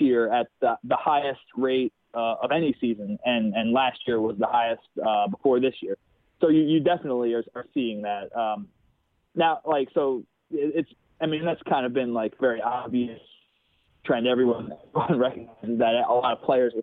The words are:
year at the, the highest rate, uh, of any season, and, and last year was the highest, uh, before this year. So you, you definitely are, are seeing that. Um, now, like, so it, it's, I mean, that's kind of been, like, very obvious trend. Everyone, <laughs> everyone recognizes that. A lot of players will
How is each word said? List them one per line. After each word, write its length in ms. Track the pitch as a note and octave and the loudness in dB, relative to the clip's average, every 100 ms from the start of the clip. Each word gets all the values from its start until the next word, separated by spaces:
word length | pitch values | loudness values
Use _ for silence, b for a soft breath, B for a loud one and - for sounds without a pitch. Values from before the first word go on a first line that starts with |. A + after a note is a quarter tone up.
year 300 | C#3+ A#2+ A2+ | 4 4 2
at 180 | A#2+ A#2 _ | 0 -2 _
the, 160 | B2 A2+ | 0 0
the 120 | A#2+ - | -2 -2
highest 440 | - D3 C#3+ B2+ _ - | 2 2 0 -6 _ -2
rate, 380 | C3 C3 B2+ - _ | 0 2 0 -4 _
uh, 220 | A#2 A#2 A2 | -4 -2 -2
of 100 | - | -2
any 240 | D#3 D#3+ - | 0 0 0
season, 400 | A#2+ G#2+ G2+ G#2 | -2 -2 -6 -6
and, 300 | B2 A#2+ A2 | -2 0 0
and 180 | G#2 A2+ | 0 0
last 280 | B2+ C3 - - | 2 0 -2 -2
year 140 | A#2 | 0
was 160 | A2 G2+ | 0 0
the 80 | A2 | 0
highest, 360 | B2 A#2 A2+ _ - A2 | 2 0 -2 _ -4 0
uh, 220 | G#2+ G2+ | 0 0
before 320 | - C#3 B2 | 0 2 2
this 140 | C3 - | 2 -2
year. 160 | F2 - _ _ _ _ | -8 -8 _ _ _ _
So 80 | E3 | 4
you, 140 | D#3 | 4
you 180 | D3+ D#3+ | 4 4
definitely 540 | D3+ D3+ D3 B2 A#2+ | 4 2 -2 -2 0
are, 100 | A#2 - | -2 -4
are 120 | A#2+ - | -10 -8
seeing 280 | C#3+ A#2 G#2 | -4 -4 -4
that. 340 | G#2 G2+ F#2+ - | -6 -6 -6 -4
Um, 320 | A2 G#2 G2+ _ _ _ _ _ _ | -4 -4 -8 _ _ _ _ _ _
now, 260 | E3+ E3+ D#3 | 0 0 0
like, 240 | D3+ D3+ C3 | 0 0 0
so 300 | - C#3 B2+ - _ _ | 0 0 -2 -6 _ _
it, 220 | D#3+ D3 D#3 | -4 -2 -2
it's, 140 | C#3+ _ _ - | -4 _ _ -6
I 60 | D#3+ | -4
mean, 180 | D#3 | -2
that's 180 | E3+ D#3+ - | -2 -4 -2
kind 160 | D3+ | 0
of 80 | B2+ | 0
been, 220 | C3 A#2+ | -2 -2
like, 240 | A#2 A2 - | -2 -4 0
very 220 | C3 A2+ | -2 0
obvious 600 | A#2 B2 A#2+ B2 A#2+ A2+ - _ _ _ _ _ _ _ | -2 -4 -2 -2 -2 -6 -20 _ _ _ _ _ _ _
trend. 220 | - B2 A#2+ | -2 0 2
Everyone, 460 | B2 B2 A2+ - - | 2 2 0 -6 -14
<laughs> 60 | - | -8
everyone 300 | D#3+ D#3+ C#3+ | -4 0 0
recognizes 600 | B2+ - - - G#2+ A#2 | 0 -2 -14 -12 -6 0
that. 260 | A#2 A#2 A2+ | 2 2 2
A 40 | |
lot 260 | B2 B2 A#2 | 2 0 -2
of 60 | |
players 300 | - C3 B2 | 0 2 2
will 80 | A2+ | 0